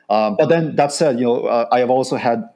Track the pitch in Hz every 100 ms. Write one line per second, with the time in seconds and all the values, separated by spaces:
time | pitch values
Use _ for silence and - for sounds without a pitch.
0 | - 107 110 104 151 165 160 127 143 -
1 | 160 120 120 120 - 117 117 127 123 131
2 | 131 127 127 113 -